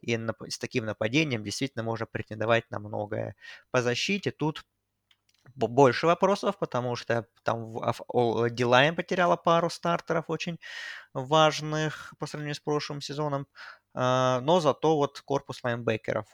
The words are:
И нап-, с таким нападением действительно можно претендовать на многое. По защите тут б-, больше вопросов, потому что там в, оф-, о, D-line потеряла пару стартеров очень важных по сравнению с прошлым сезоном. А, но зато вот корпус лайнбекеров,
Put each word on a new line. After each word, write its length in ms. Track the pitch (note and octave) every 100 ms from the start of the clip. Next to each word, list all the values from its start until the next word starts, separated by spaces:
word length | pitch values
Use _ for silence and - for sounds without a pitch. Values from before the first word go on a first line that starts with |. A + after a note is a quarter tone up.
И 140 | - A2+
нап-, 320 | A2+ - -
с 100 | -
таким 260 | A#2+ B2+ A2
нападением 580 | G#2 A2 C#3 D#3+ A#2+
действительно 400 | G#2 - C#3 -
можно 220 | A2+ A2+ A2+
претендовать 640 | A2+ - A2 A2 A2+ -
на 80 | G#2+
многое. 560 | G#2 G#2+ G#2 A2 A2 - - - _
По 100 | B2+
защите 500 | A#2+ A#2+ - G3 C3+
тут 320 | - D3+ - - _ _ _ _ _ _ _ - B2
б-, 120 | A2+
больше 400 | A#2+ C3+ A#2 D#3+
вопросов, 500 | F3 F#3+ G3+ A3 -
потому 360 | D#3+ B2 B2 A#2+
что 300 | - A#2 A2 _
там 300 | - A#2 A2+
в, 40 | A2+
оф-, 200 | A2+ - -
о, 400 | B2 A#2+ A2 A#2+
D-line 440 | A#2 A#2+ B2 D3 E3+
потеряла 420 | F3+ F#3 F3 E3+
пару 320 | - E3+ E3+
стартеров 560 | - F3 E3+ - E3 D#3+
очень 300 | D#3+ - E3 - - - - -
важных 1000 | C#3 B2+ D#3 D#3 C#3+ D3+ D#3 D#3 - - -
по 80 | D3
сравнению 280 | D3+ D3 D3
с 60 |
прошлым 400 | - D3 - D3
сезоном. 460 | - C#3+ D3+ C#3 C#3 - - - _ -
А, 460 | B2+ B2+ B2+ B2+
но 180 | C3 F3+
зато 360 | D3+ A#2+ D#3 D#3
вот 240 | C#3+ -
корпус 420 | - C#3 - B2
лайнбекеров, 640 | B2 A#2+ A2+ A2 - A2+ G#2+